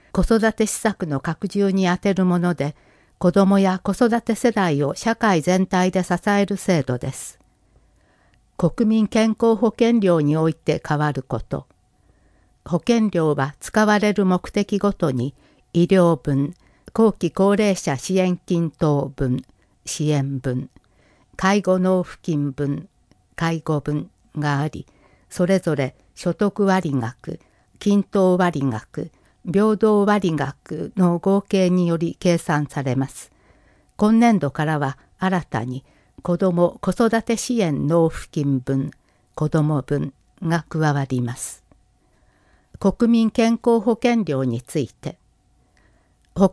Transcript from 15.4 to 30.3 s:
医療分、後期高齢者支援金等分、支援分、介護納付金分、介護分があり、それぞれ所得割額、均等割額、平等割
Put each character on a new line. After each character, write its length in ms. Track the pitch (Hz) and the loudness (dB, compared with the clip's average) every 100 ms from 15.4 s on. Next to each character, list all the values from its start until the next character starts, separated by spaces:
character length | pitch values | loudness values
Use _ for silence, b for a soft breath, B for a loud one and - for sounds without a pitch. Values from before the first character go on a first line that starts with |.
| b b b | b b b
医 100 | 170 | 0
療 320 | 175 190 170 160 | 4 4 4 2
分、 380 | - 135 147 - b b b | 0 -2 -2 -6 b b b
後 200 | - 220 | 0 2
期 180 | - 170 | 2 -4
高 240 | - 196 | 0 2
齢 200 | 202 208 | 2 2
者 220 | 185 - 135 | 0 -2 -4
支 220 | - 185 | -2 0
援 180 | 185 175 | 0 -2
金 340 | - 175 165 | -2 -2 -2
等 420 | - 156 143 139 139 | -2 0 0 -2 -4
分、 260 | 131 127 - _ _ _ | -2 -2 -6 _ _ _
支 260 | - - 151 | -12 -4 -2
援 280 | 147 135 135 | 0 -2 -4
分、 320 | 131 127 - _ b b b b b - | -6 -6 -8 _ b b b b b -4
介 240 | 190 208 | 0 0
護 180 | 190 185 | 2 0
納 240 | 185 185 | 2 0
付 160 | 175 - | -2 -8
金 300 | - 147 143 | -6 -4 -4
分、 360 | 131 143 147 165 _ _ _ _ | -4 -6 -6 -10 _ _ _ _
介 260 | - 165 165 | -6 -4 -4
護 200 | - 151 | -4 -4
分 300 | 147 147 170 _ _ - | -2 -4 -6 _ _ -6
が 240 | 147 139 | -2 -2
あ 80 | 151 | -4
り、 180 | - - b b b b | -8 -16 b b b b
そ 180 | - 175 | -2 0
れ 120 | 190 | 2
ぞ 160 | 170 | 0
れ 220 | 143 131 - _ | -2 -4 -6 _
所 200 | - 180 | -10 -6
得 320 | 165 202 - 196 | -2 -2 0 0
割 260 | 190 165 | 0 0
額、 480 | 139 120 - - - b b b b | -4 -4 -8 -12 -14 b b b b
均 240 | 202 202 | 0 0
等 340 | - 202 185 180 | 0 0 2 2
割 260 | 180 156 | 0 -2
額、 480 | 139 110 - - 170 _ b b | -4 -4 -8 -12 -12 _ b b
平 320 | 185 190 220 214 | -4 0 2 2
等 280 | 220 208 | 2 2
割 320 | 202 208 180 | 2 2 0